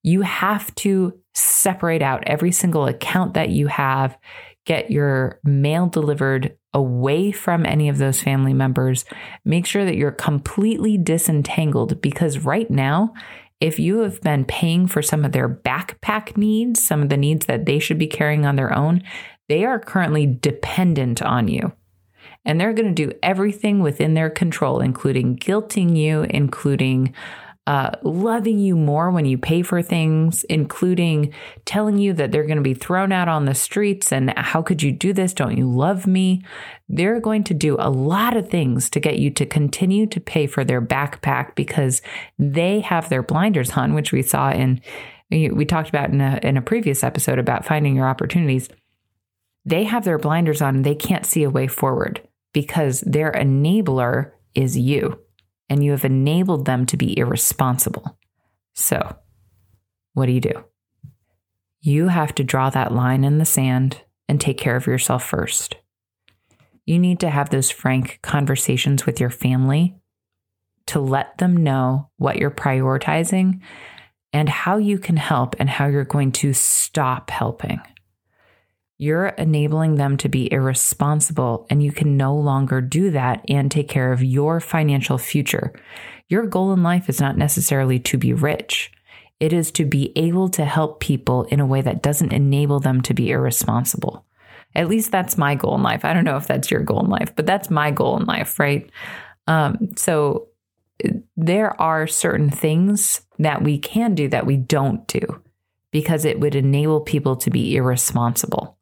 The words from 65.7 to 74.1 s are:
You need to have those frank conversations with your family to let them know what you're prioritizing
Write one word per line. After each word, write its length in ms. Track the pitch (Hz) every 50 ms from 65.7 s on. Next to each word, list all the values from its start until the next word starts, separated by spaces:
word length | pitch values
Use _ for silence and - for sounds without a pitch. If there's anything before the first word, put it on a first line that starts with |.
| - - _ _ _ _ _ _ _ _ _ _ _ _ _ _ _ _ _ _ _ _ _
You 140 | - 165 175
need 200 | 180 180 180 175
to 100 | 185 165
have 180 | 143 143 143 143
those 220 | - 135 131 -
frank 480 | - - - 131 127 131 127 - - _
conversations 840 | - - - 147 139 131 135 135 - - 127 127 - 143 139 131 -
with 120 | - 117 -
your 120 | 123 120
family 640 | 120 - - 127 127 127 131 135 139 156 175 180 185 - _ _ _ _ _ _ _ _ _ _ _ _ _ _ _ _ _
to 140 | - - 151
let 400 | 139 131 131 139 - - - -
them 180 | 185 180 180
know 540 | 170 160 143 131 135 127 127 135 139 143 _ _
what 200 | - - 139 -
you're 140 | - - 143
prioritizing 1080 | - - - 143 131 131 131 131 131 135 - - 151 160 170 170 190 185 185 185 185 185 - - - - - - - - - _